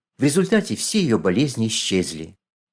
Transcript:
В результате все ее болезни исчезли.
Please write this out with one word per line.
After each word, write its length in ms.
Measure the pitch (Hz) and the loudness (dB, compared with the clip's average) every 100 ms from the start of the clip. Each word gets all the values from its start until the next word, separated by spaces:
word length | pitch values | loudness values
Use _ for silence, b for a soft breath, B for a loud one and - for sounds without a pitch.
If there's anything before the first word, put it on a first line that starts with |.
| _ - | _ -2
В 60 | |
результате 520 | 143 151 180 220 - 104 | 2 2 2 2 0 -4
все 240 | - 214 | -2 0
ее 200 | 160 107 | 2 2
болезни 480 | 92 90 143 120 110 | 2 0 0 -2 -2
исчезли. 680 | - - 95 87 80 82 - _ _ _ | -2 0 0 -2 -6 -14 -18 _ _ _